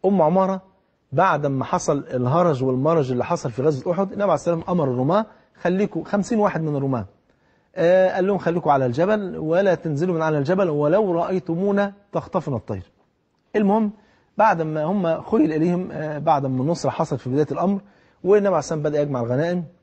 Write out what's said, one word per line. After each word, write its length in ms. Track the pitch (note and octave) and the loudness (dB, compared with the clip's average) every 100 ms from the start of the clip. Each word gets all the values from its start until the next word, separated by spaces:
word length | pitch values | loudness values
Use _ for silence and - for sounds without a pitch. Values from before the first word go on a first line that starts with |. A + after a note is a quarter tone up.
| F#3+ | 2
أم 160 | G3 | 4
عمارة 400 | D#3 F#3 F#3+ F#3+ - _ _ _ _ | 4 4 0 -2 -10 _ _ _ _
بعد 340 | C3+ F#3+ D3+ D3 | 2 2 2 0
ما 200 | C3+ A#2+ | -2 -2
حصل 320 | F3+ - C#3+ - | -2 0 -2 -2
الهرج 500 | B2+ B2 D#3+ F3 C3 | -4 0 2 2 2
والمرج 480 | C3 B2+ D3 E3 C3 | 0 0 2 2 0
اللي 140 | B2 A#2 | -2 -2
حصل 260 | E3+ C#3 | -4 -4
في 100 | A#2 | -2
غزوة 320 | C#3+ C#3 F3+ | -2 0 -4
أحد، 140 | F3 G3 | -2 -2
النبي 160 | G3 | -2
عليه 100 | G3+ | 0
الصلاة 220 | D3+ E3+ E3+ | 0 0 -2
والسلام 220 | F3 G3 | -2 0
أمر 160 | C#3 | 0
الرماة: 320 | B2 C3+ G3 A3 - _ _ | 0 0 0 -2 -12 _ _
"خليكوا 420 | F3 F#3 G#3 E3 D#3+ | -2 0 -2 -4 -4
خمسين 340 | G3+ F#3 A3+ | -4 0 0
واحد 220 | G3+ F3 | 0 0
من 140 | D#3+ D3 | -2 -2
الرماة". 300 | C#3 B2+ F#2 _ _ _ _ _ _ - | -2 -2 -4 _ _ _ _ _ _ 0
آه، 380 | E3+ F#3 F#3 G3 | 4 4 4 2
قال 120 | F#3 | 0
لهم: 100 | G3 | 0
"خليكم 320 | F3 E3+ D3 | 0 0 2
على 160 | C#3 B2+ | 2 2
الجبل 520 | A#2+ F#3 G#3+ F#3+ D#3+ | 0 0 0 -2 -6
ولا 380 | D#3 E3+ G3 E3 | 0 2 2 2
تنزلوا 400 | E3 C#3+ F#3 E3 | -2 -2 -2 0
من 60 | |
على 160 | D#3+ D3+ | 0 0
الجبل 320 | C3+ F#3 F#3 | 0 2 2
ولو 420 | D3 D3 F#3 G#3 | 2 2 2 2
رأيتمونا 840 | E3+ E3+ F#3+ F3+ E3 G3+ G3+ G3+ G3 _ | 0 -2 -4 -4 -2 0 0 -2 -6 _
تخطفنا 440 | E3+ - F3+ D3+ A#2+ | -8 -4 -6 -4 -6
الطير". 280 | - G2 - _ _ _ _ _ _ G#3+ | -6 -10 -10 _ _ _ _ _ _ 0
المهم 360 | G3+ G#3+ G#3+ - _ _ _ - | 2 2 0 -6 _ _ _ 2
بعد 240 | G#3+ F3 | 2 2
ما 220 | D#3 D#3 | -2 -2
هم 380 | D#3 G3+ E3+ D#3+ | -2 0 0 -2
خيل 320 | - A3 D#3 | 0 0 2
إليهم، 380 | D#3 E3 F3 F#3 | 2 0 0 -4
آه، 260 | D3+ D#3 D3+ | -8 -8 -4
بعد 260 | D3+ D3 C#3 | 0 2 2
ما 160 | B2+ | -2
النصرة 260 | C3+ E3+ C#3 | -2 0 -2
حصلت 300 | - E3 C3 | -2 -4 -4
في 100 | B2+ | -2
بداية 180 | C3+ D3+ | -2 0
الأمر 300 | C3+ F3+ G3 - _ _ _ | 0 -2 -2 -6 _ _ _
والنبي 240 | F3 G#3 G3+ | 2 4 4
عليه 100 | E3+ | 0
الصلاة 200 | - D#3+ | -2 -4
والسلام 40 | |
بدأ 180 | D3+ D3 | -2 -2
يجمع 200 | C#3+ C3 | -2 -2
الغنائم 420 | A#2 B2+ E3+ F3+ D3+ _ | -2 0 0 -2 -6 _